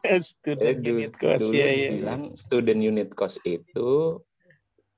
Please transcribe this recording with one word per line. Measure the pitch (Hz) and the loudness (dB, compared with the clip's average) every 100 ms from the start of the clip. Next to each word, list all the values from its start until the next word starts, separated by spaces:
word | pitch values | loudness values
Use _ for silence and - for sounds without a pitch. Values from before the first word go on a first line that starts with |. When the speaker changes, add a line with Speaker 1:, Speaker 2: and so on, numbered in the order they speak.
Speaker 1:
<laughs> | 240 185 | 0 2
Student | 170 - - 143 | 0 -6 -6 0
Speaker 2:
Jadi | 123 131 | 2 2
du-, | 120 117 | 0 -2
Speaker 1:
unit | 113 - | -2 -2
cost, | - 135 | 0 2
Speaker 2:
dulu | 110 | 2
Speaker 1:
iya, | 143 139 | 2 2
iya. | 135 139 | 2 0
Speaker 2:
dibilang | - 104 127 147 - | -2 -4 -6 -8 -14
student | - 123 117 110 | -2 2 2 2
unit | 110 110 98 | 2 0 -2
cost | - 95 - | -4 -6 -4
itu | - 85 - - 120 143 160 170 - _ _ _ _ _ _ | -4 -4 -6 -4 0 2 0 -4 -10 _ _ _ _ _ _